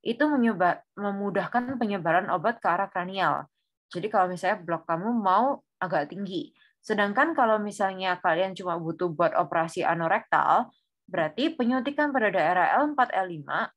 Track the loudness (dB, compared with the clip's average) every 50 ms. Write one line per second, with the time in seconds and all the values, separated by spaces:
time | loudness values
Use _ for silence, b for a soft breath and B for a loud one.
0 | -2 -4 0 0 2 2 2 2 2 2 2 4 2 2 2 0 _ _ _ -6
1 | -6 -4 -4 -4 -4 -2 -2 -2 -4 -2 -2 -4 -2 -2 -4 -4 -2 -2 -2 -2
2 | 0 2 2 2 2 2 -4 0 0 -2 -4 0 0 0 0 0 -2 -4 -4 -6
3 | -6 -6 -2 0 0 0 0 -2 -6 _ _ _ _ _ _ _ _ _ -8 -6
4 | -6 -2 0 2 0 0 -2 -2 -2 -2 -2 -2 -2 -6 -6 -6 -2 -4 -4 -2
5 | -2 -2 -2 0 2 4 4 4 4 2 0 -4 _ _ _ _ -4 -2 0 -2
6 | -2 -4 -8 -10 -10 -6 -6 -8 -8 -8 b b b b b b _ -4 0 0
7 | 0 2 2 2 2 2 2 2 2 4 2 0 0 -6 -4 -2 -2 -2 -2 -2
8 | -2 -2 -2 0 0 0 2 2 0 -2 -4 -6 -6 -4 -4 -4 -4 -6 -4 -2
9 | -2 -4 0 2 0 2 2 0 0 0 0 -2 -2 0 -2 -2 0 0 0 0
10 | 2 2 2 0 2 _ 2 4 4 4 4 2 2 b b b b b _ _
11 | _ -6 -2 -2 -2 -2 -2 -2 -2 -2 -2 0 0 0 0 0 -2 -2 -2 0
12 | -2 0 0 0 0 2 2 2 2 2 4 4 4 4 4 2 2 2 2 0
13 | 0 0 0 -4 -2 -4 -6 -10 -8 -4 -4 -4 -4 -4 _